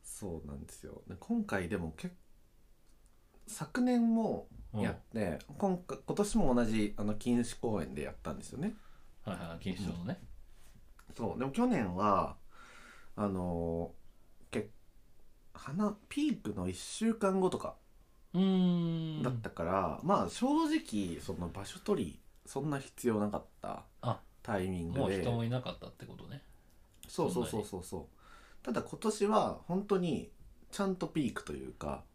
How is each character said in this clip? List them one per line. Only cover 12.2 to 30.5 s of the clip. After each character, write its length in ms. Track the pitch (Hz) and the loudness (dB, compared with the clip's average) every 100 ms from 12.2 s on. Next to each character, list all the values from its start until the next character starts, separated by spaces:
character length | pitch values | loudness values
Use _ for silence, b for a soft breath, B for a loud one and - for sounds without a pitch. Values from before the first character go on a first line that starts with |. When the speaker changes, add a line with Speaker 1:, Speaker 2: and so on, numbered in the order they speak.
| 82 - - B B B B B B - | 4 -2 -14 B B B B B B -2
Speaker 1:
あ 120 | 104 | 0
の 640 | 95 90 85 85 85 82 - - - - - - | 0 0 0 0 0 -2 -8 -18 -20 -20 -20 -6
ー、 20 | |
け-、 180 | 117 104 - - - - - - - - | -4 -4 -10 -20 -20 -20 -20 -20 -20 -20
花、 420 | - - 160 208 208 - | -14 -6 0 0 0 -6
ピ 220 | - 302 | 0 2
ー 120 | 220 | 2
ク 100 | - | -2
の 140 | - 90 | -2 -2
一 80 | 92 | -2
週 380 | - - 220 | -8 0 2
間 260 | 220 196 190 | 4 4 6
後 100 | 185 | 4
と 80 | - | 2
か 180 | - - - - - - - | -4 -8 -20 -20 -20 -20 -2
Speaker 2:
う 40 | 175 | 4
ー 800 | 190 190 180 175 170 165 160 151 | 6 8 6 6 2 0 -2 0
ん。 20 | |
Speaker 1:
だ 80 | 139 | 0
っ 100 | 123 | 0
た 100 | 101 | -4
か 140 | - | -2
ら、 360 | 85 95 87 73 | 2 4 2 0
ま 220 | 160 190 | 2 4
あ 40 | 101 | 2
正 380 | - 254 294 320 | 0 2 4 4
直、 540 | 311 - 208 92 82 | 2 0 -2 -2 -4
そ 140 | - | -6
の 140 | 90 87 | -4 -4
場 160 | 92 | -6
所 140 | 101 - | -10 -8
取 240 | - 196 | 0 0
り、 160 | 87 - - - - | 0 -6 -20 -20 -8
そ 140 | 139 | -4
ん 100 | 151 | -2
な 80 | 139 | -2
必 300 | 131 - 120 | -4 -2 2
要 120 | 107 | 4
な 80 | 104 | 2
か 100 | - | -2
っ 60 | - - | -6 -12
た 220 | - - - - | -8 -8 -12 -6
Speaker 2:
あ、 180 | 120 113 - - | -2 -2 -6 -14
Speaker 1:
タ 180 | - 104 | -2 0
イ 80 | 92 | 0
ミ 160 | 90 | -2
ン 40 | 82 | -2
グ 60 | |
で。 60 | 127 | 0
Speaker 2:
も 60 | - | 2
う 40 | |
人 200 | 95 87 | 2 2
も 120 | 117 | 0
い 60 | 117 | 0
な 100 | 123 | -2
か 120 | - | -4
っ 60 | - | -10
た 80 | - | -12
っ 60 | |
て 140 | - 120 | -14 -16
こ 80 | - | -14
と 100 | - | -12
ね。 160 | 135 - - - - - - - | -14 -14 -20 -20 -20 -20 -20 -10
Speaker 1:
そ 200 | - 165 | 0 0
う 40 | |
そ 120 | - | 0
う 40 | 117 | -2
そ 140 | 113 | -2
う 40 | |
そ 140 | 98 92 | -4 -6
う 40 | |
そ 0 | |
う。 20 | |
Speaker 2:
そ 120 | - 90 | -8 -10
ん 40 | |
な 40 | |
に。 40 | - B B B B B | -10 B B B B B
Speaker 1:
た 120 | - | -4
だ 100 | 233 | -4
今 180 | - - | -4 -2
年 260 | 220 - 202 | -2 2 4
は 340 | 220 127 85 - | 4 4 -2 -4
本 180 | 180 | -4
当 140 | 202 190 | 2 2
に 320 | 175 131 - - - | 2 0 -4 -14 -20